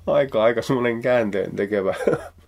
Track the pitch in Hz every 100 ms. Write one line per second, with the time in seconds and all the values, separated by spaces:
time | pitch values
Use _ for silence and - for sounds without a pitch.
0 | - 143 135 110 113 113 - 131 120 117
1 | 123 120 107 95 87 98 101 104 95 -
2 | - - - -